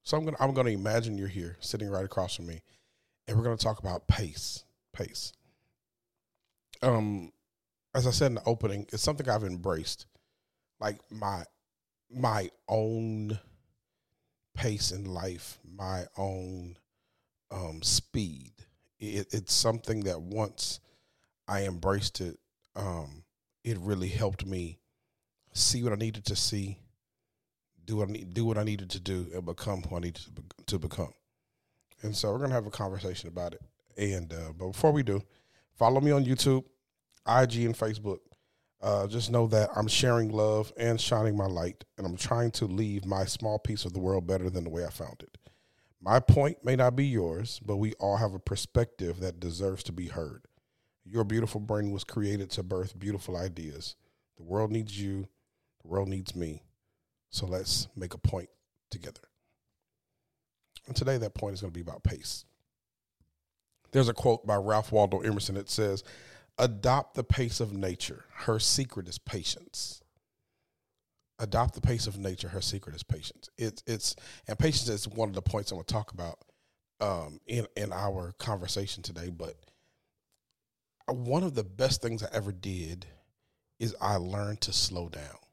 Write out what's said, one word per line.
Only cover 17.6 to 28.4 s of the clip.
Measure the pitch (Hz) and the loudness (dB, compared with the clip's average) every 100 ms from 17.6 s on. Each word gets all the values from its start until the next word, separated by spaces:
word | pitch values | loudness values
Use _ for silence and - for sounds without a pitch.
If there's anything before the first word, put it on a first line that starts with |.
| 85 80 | -8 -4
speed. | - - - 123 95 69 65 _ - _ _ _ | 0 0 0 -4 -4 -8 -18 _ -20 _ _ _
It, | 104 101 98 | -6 -6 -4
it's | 113 92 | -6 0
something | - 113 113 - 110 | 2 4 0 -2 -2
that | 98 85 | -2 -4
once | 87 104 110 - - - _ _ _ _ _ _ - | -4 -4 -4 -4 -8 -8 _ _ _ _ _ _ -4
I | 98 | -2
embraced | 98 87 95 101 95 - | -2 0 2 2 0 -4
it, | 90 - _ _ _ | -8 -8 _ _ _
um, | - 98 85 71 73 - _ _ _ | -6 -6 -6 -8 -14 -20 _ _ _
it | 117 101 | -4 -2
really | 92 98 92 | 0 0 0
helped | 85 101 95 | 0 0 -2
me | 95 92 85 82 _ _ _ _ _ _ _ | -6 -6 -6 -10 _ _ _ _ _ _ _
see | - - 123 | 2 2 2
what | 120 | 0
I | |
needed | 104 113 104 | 0 -2 -2
to | 101 | -2
see, | 98 - 104 98 95 - _ _ _ _ _ _ _ _ _ | 0 0 0 -4 -8 -16 _ _ _ _ _ _ _ _ _
do | 85 107 | -4 -2
what | 101 | 0
I | |
need, | 107 92 | -4 -6
do | 90 | 0